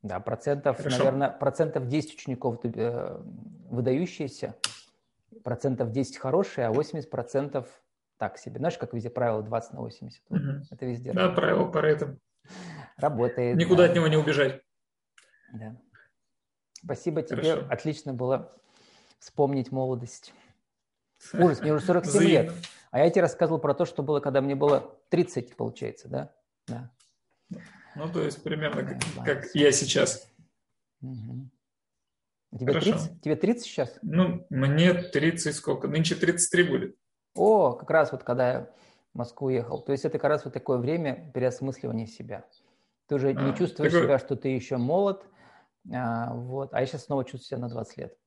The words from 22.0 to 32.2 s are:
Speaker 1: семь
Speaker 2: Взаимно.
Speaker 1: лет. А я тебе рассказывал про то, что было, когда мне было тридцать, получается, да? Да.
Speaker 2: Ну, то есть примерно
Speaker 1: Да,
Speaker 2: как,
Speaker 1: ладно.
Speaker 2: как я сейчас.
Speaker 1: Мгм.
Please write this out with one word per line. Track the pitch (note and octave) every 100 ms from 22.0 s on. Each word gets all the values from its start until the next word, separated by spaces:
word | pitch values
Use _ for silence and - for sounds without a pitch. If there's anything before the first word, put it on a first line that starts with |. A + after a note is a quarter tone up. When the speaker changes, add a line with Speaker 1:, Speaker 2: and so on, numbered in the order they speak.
| F3
Speaker 1:
семь | - E3+
Speaker 2:
Взаимно. |
Speaker 1:
лет. | D#3 E3 - - - _
А | B2
я | D#3+
тебе | E3+
рассказывал | E3+ - E3 D3+
про | D3+
то, | C#3 E3+
что | -
было, | C#3+ D3
когда | C#3+ C3+
мне | C#3 C#3
было | D3 C3+ - - _
тридцать, | E3 F3 - A#2+ -
получается, | A#2 - A#2 - -
да? | C2+ C#2 _ _ _ -
Да. | A#2+ B2 _ _ _ _ _ _ F3 - - - D3+
Speaker 2:
Ну, | D#3+
то | E3+
есть | D3+ -
примерно | - D#3 D3+ D3
Speaker 1:
Да, | C2+
Speaker 2:
как, | - - -
Speaker 1:
ладно. | -
Speaker 2:
как | C3+ - D3
я | D3
сейчас. | C3+ C3+ D3 - - - _ - _ _ _ _ _
Speaker 1:
Мгм. | C3 B2+ A2 B2 C3 _ _ _ _ _ _ _